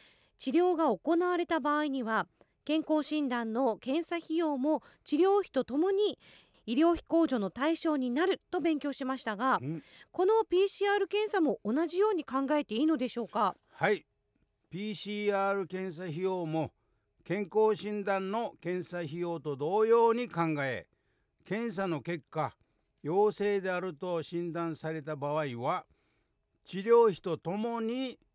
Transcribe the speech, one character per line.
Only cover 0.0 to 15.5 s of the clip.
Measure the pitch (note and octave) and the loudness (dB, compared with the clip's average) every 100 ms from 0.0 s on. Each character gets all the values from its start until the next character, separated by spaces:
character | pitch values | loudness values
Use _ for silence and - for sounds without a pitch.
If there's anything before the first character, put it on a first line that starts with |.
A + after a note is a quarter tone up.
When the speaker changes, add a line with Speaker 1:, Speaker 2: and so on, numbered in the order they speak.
| - _ _ - | -20 _ _ -10
Speaker 1:
治 | C4+ | 0
療 | C#4+ F4+ E4 | 2 4 2
が | D#4 G3 | 2 0
行 | C#4 E4+ | 0 2
わ | F4+ F4 | 2 0
れ | F4 | 0
た | E4 | -2
場 | C#4 D4 | 0 0
合 | D4+ | 0
に | C4+ | -2
は、 | A3 A3 - _ _ _ | -2 -2 -4 _ _ _
健 | - D#4 - | -2 -2 2
康 | D#4 | 0
診 | C#4+ D4+ C#4 | 0 -2 0
断 | A#3+ A3+ | -2 -2
の | A3 C4+ G#3 | 0 0 0
検 | B3 D4+ E4 | -2 -2 -2
査 | E4+ | -6
費 | - D#4+ | -4 -2
用 | D#4+ C#4 | 0 0
も | C#4 D4+ - _ | 0 0 -2 _
治 | - D4 | -2 2
療 | F#4+ G4+ | 4 4
費 | F#4 | 2
と | C4 B3 | -2 -2
と | C#4 | 0
も | F#4 | 2
に | G4 G#4 - - - _ _ - | 2 0 -2 -14 -20 _ _ -2
医 | A#3 | 2
療 | E4 | 4
費 | E4 - | 2 2
控 | E4 D#4+ | 2 4
除 | B3 | 2
の | G3 | -2
対 | A#3 D4 E4 | -2 -2 0
象 | E4 D4+ | 0 0
に | B3+ | 0
な | B3 | 0
る | F#4+ - _ | 0 0 _
と | F4+ | -2
勉 | D#4 D4+ | 0 0
強 | C#4+ | -2
し | C4+ | -4
ま | C4 C4 | -4 -4
し | |
た | A#3 G3+ | -4 -2
が、 | C4 G3+ | 0 0
Speaker 2:
う | C3 | -2
ん。 | E3 - - - | -6 -10 -20 -8
Speaker 1:
こ | - F#4 | 0 4
の | A4 - | 4 4
ピ | F4 G4 | 2 2
ー | |
シ | - G4+ | 0 0
ー | |
ア | G4+ | 2
ー | |
ル | G4 | 0
検 | G#4 G#4+ | -2 0
査 | G#4 | 2
も | D4+ - G#3 | 2 0 -2
同 | B3+ E4 | 0 0
じ | F4 | 2
よ | G#4+ | 2
う | |
に | F#4 | 2
考 | - C4 C4+ | -2 -2 0
え | D4 | 0
て | - A3 | 0 0
い | |
い | D#4 | 2
の | D4 | 2
で | B3 | -2
し | A#3+ | -4
ょ | |
う | G#3 | -4
か？ | A3+ G3+ - _ | 0 0 -2 _
Speaker 2:
は | - F#3 | -2 0
い。 | G3 - _ _ _ _ _ _ | 0 -4 _ _ _ _ _ _
ピ | F3 G#3+ | -8 -8
ー | |
シ | F#3+ G3 G#3 G#3 | -8 -6 -4 0
ー | G3 | 0
ア | G3 | 0